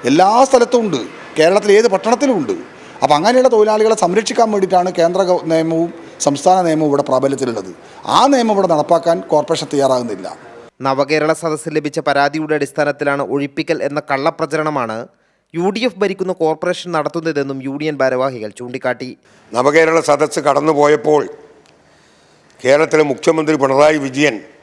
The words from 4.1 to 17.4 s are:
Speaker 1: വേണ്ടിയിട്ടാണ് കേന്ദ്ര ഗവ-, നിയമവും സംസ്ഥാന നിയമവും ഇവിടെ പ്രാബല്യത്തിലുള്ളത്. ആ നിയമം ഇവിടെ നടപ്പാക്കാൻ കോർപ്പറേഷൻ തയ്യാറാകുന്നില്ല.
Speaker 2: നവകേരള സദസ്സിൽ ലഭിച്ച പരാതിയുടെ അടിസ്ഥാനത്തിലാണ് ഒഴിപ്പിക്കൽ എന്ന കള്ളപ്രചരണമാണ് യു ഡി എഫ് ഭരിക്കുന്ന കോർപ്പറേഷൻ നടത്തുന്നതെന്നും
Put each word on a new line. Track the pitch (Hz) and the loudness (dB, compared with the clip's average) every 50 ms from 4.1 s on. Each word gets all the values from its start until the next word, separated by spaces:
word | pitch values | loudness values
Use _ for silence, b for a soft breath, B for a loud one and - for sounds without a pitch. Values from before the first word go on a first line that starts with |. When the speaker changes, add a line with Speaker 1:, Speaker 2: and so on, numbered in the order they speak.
| 180 214 220 - 240 - 233 220 | 0 0 -2 0 0 0 0 2
Speaker 1:
വേണ്ടിയിട്ടാണ് | 208 202 190 180 185 180 180 185 180 175 | 2 -2 0 2 2 0 0 0 0 0
കേന്ദ്ര | 165 170 180 190 190 180 | 0 2 2 0 0 0
ഗവ-, | 180 170 - 165 | 0 0 0 0
നിയമവും | 160 160 160 165 165 165 170 170 - B B B B B - | 0 0 0 0 0 -2 -2 -4 -6 B B B B B -2
സംസ്ഥാന | 143 143 135 - 180 185 190 180 | -2 -2 2 2 2 2 4 2
നിയമവും | 165 156 156 156 147 | 0 0 0 0 2
ഇവിടെ | 143 143 139 - | 2 0 2 2
പ്രാബല്യത്തിലുള്ളത്. | 131 127 139 139 139 127 131 123 113 107 95 95 82 - B B B B B - 123 | 0 0 2 0 -2 -2 -4 -4 -6 -8 -10 -12 -16 -18 B B B B B 0 2
ആ | 170 233 277 | 4 4 4
നിയമം | 285 254 233 220 208 | 4 2 2 2 2
ഇവിടെ | 196 190 180 | 2 2 2
നടപ്പാക്കാൻ | 165 151 147 - 175 165 165 170 170 185 - - | 2 0 2 2 0 2 2 0 -2 -2 -2 0
കോർപ്പറേഷൻ | 165 147 147 - 165 - 156 143 | 0 0 0 0 -4 -4 -4 -4
തയ്യാറാകുന്നില്ല. | 147 139 139 131 131 127 120 117 104 92 92 90 - - - - - - - - _ _ 127 | -2 0 0 2 0 0 -2 -6 -8 -10 -10 -14 -14 -16 -20 -20 -20 -20 -20 -20 _ _ -4
Speaker 2:
നവകേരള | 135 135 135 143 131 156 151 151 156 160 - | -4 -2 -2 -2 0 0 0 0 0 -2 -2
സദസ്സിൽ | 170 165 156 147 - 165 151 | -4 -6 -6 -6 -8 -4 -4
ലഭിച്ച | 156 147 151 147 160 143 | -4 -4 -4 -8 -4 -2
പരാതിയുടെ | 147 139 139 143 143 147 156 156 151 156 147 | 0 0 2 0 0 -2 -4 -4 -4 -2 -4
അടിസ്ഥാനത്തിലാണ് | 143 135 - - 147 143 143 143 147 143 139 143 139 92 127 | -4 -4 -2 -2 -2 -2 -2 -4 -4 -2 -2 -2 -4 -4 -4
ഒഴിപ്പിക്കൽ | 143 143 143 _ - 151 - 165 143 - 143 | -4 -6 -6 _ -8 -4 -4 -4 -4 -4 -4
എന്ന | 143 147 - - | -6 -6 -4 -4
കള്ളപ്രചരണമാണ് | 139 135 139 165 156 - 160 147 151 156 156 156 151 139 120 110 110 113 123 - _ _ _ _ _ _ _ _ - | -4 -2 -2 -4 -2 -4 -6 -4 -4 -4 -4 -2 -4 -4 -4 -4 -6 -10 -10 -14 _ _ _ _ _ _ _ _ -8
യു | 165 175 196 196 | -4 -4 -2 -2
ഡി | 220 247 247 | -2 -4 -4
എഫ് | - 185 | -2 -2
ഭരിക്കുന്ന | 208 190 196 190 190 185 180 - | -4 -4 -2 -4 -6 -6 -4 -2
കോർപ്പറേഷൻ | 165 156 156 156 - 180 180 - - 175 170 | -2 -2 -2 -2 -4 -6 -6 -6 -8 -6 -4
നടത്തുന്നതെന്നും | 156 143 147 - 170 160 165 151 143 | -4 -4 -4 -6 -6 -6 -4 -4 -4